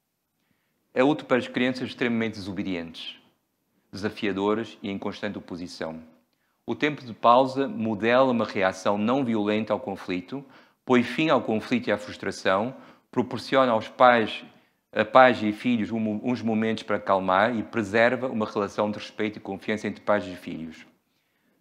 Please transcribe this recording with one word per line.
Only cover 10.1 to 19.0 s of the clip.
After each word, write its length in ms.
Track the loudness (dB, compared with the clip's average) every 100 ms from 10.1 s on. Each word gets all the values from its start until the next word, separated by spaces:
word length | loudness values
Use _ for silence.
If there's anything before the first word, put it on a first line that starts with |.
| -6 -6 -12 -14 -20 _ _
põe 200 | 2 4
fim 260 | 4 0 2
ao 140 | 2
conflito 460 | 2 -2 0 -2 0
e 40 |
à 60 | -2
frustração, 760 | -4 -10 -8 -4 0 2 0 -6 -18 -20 _
proporciona 640 | -4 -4 -6 0 2 4
aos 160 | 2 -2
pais, 540 | 6 6 8 4 -4 -14 -20 _ _ _
a 140 | -2
pais 380 | 4 8 8 6
e 100 | 0
filhos 380 | -2 -2 0 -2
um, 300 | -2 -2 -2
uns 180 | -2 -2
momentos 420 | 0 0 0 -2
para 140 | -2 -2
acalmar 580 | 2 0 4 4 4
e 80 | 0
preserva 640 | -4 -4 0 2 4 2 -2
uma 180 | -4 -4
relação 440 | -2 -2 0 -2
de 80 |
respeito 380 | -4